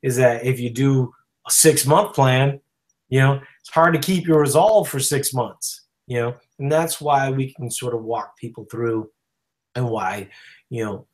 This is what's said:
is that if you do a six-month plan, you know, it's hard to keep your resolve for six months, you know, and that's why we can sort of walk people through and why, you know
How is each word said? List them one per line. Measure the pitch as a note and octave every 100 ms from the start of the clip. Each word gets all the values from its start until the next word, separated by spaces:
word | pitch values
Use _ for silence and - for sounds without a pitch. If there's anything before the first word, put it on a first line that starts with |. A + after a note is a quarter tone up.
is | C3+ B2
that | B2+ A#2
if | B2 B2+
you | A#2+
do | A2+ C#3 C3+ B2+ _ _ _ -
a |
six-month | - D#3+ C3+ B2+ D#3+ F3+
plan, | - C3 B2+ C#3 C#3 _ _ _ _ _
you | C3
know, | C3+ C#3 - _
it's | -
hard | - E3+
to | D#3+
keep | C#3+ F#3 E3
your | D#3
resolve | C#3+ D3 G3 G#3+ F3
for | C3+
six | C3 D3+ -
months, | C3 A2 - - - _ _ _
you | B2
know, | A#2+ B2 _ _
and | C#3
that's | D#3 E3 -
why | D3 C#3 C3+
we | C3+ C3
can | - A#2+
sort | - B2+
of | A#2
walk | A2+ A#2+ - _
people | A#2 A2+ G#2+
through | A2+ A#2 A2+ A2 _ _ _ _ _ _
and | - B2
why, | A2 G#2+ G#2+ G2 - - - _
you | A#2
know | A2 G2 -